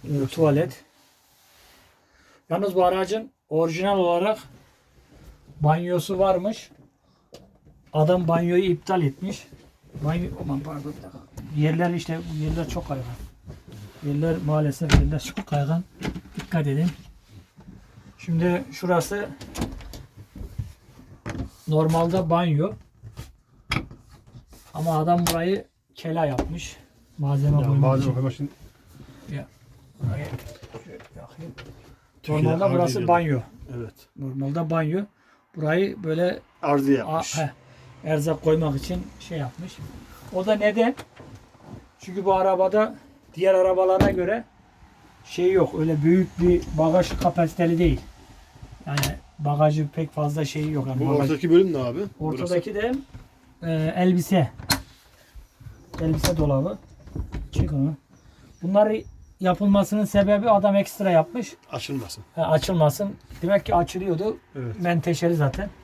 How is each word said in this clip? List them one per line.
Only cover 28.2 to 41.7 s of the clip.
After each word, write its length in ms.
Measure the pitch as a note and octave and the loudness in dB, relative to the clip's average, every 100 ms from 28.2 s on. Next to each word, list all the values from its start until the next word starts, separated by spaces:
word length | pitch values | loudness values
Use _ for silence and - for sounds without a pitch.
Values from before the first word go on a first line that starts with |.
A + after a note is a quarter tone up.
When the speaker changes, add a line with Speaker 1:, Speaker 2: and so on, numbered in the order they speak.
| C3 | -4
Speaker 1:
için. 180 | - C#3 - - _ _ - - - - | -6 -10 -12 -20 _ _ -20 -20 -20 -14
Speaker 2:
Ya, 160 | C#3 - _ _ - - - | -12 -12 _ _ -20 -20 -8
burayı 220 | - - - B2 - - - A3 - | -6 -4 -6 -10 -14 -20 -18 -18 -18
şöyle 120 | - - - | -20 -20 -20
yakayım. 380 | D3 - E3 - - - - - _ _ | -20 -18 -18 -16 -20 -20 -20 -20 _ _
Speaker 1:
Türkiye'de 240 | - D3+ D#3 | -4 0 2
Speaker 2:
Normalde 160 | E3 G3 | 2 2
Speaker 1:
ardı 80 | |
Speaker 2:
burası 180 | F3 F3 G#3 | 2 2 0
Speaker 1:
ediyorlar. 160 | E3+ F3 | 2 2
Speaker 2:
banyo. 240 | E3 C3 A2 - - B2 | 4 -2 -4 -16 -16 -12
Speaker 1:
Evet. 160 | A2 - - - | -12 -16 -20 -12
Speaker 2:
Normalde 540 | C3+ C3 C3+ D#3 D#3+ | -10 -6 -4 -4 -2
banyo. 320 | E3 D3+ F3+ G3+ _ _ _ _ - | -2 0 -2 -6 _ _ _ _ -6
Burayı 480 | D3+ E3+ G3+ - | -2 0 0 -4
böyle 360 | E3 D#3+ F3+ - _ _ | -4 0 -2 -2 _ _
Speaker 1:
Ardı 260 | D#3 C#3+ C#3 | 0 2 4
Speaker 2:
a-, 40 | |
Speaker 1:
yapmış. 460 | C3+ A2+ D#3+ D#3+ D3+ | 2 2 -4 -4 -4
Speaker 2:
he, 140 | D3 - - - - - | -4 -6 -20 -20 -20 -12
erzak 400 | D3+ D#3 D3+ D3+ | -2 0 0 0
koymak 320 | D#3+ D#3 D#3 C3+ | 2 2 2 -2
için 320 | - F3 F3+ - | -4 -8 -8 -16
şey 180 | - E3 | -12 -8
yapmış. 400 | B2+ C#3 F3+ - D3 - - - - | -8 -8 -14 -14 -16 -16 -20 -20 -8
O 120 | F#3 F#3+ | -4 0
da 100 | G#3 | 2
neden? 400 | G#3 G#3 B3 C#4 - - - - - _ - | 2 4 2 0 -12 -20 -20 -20 -20 _ -20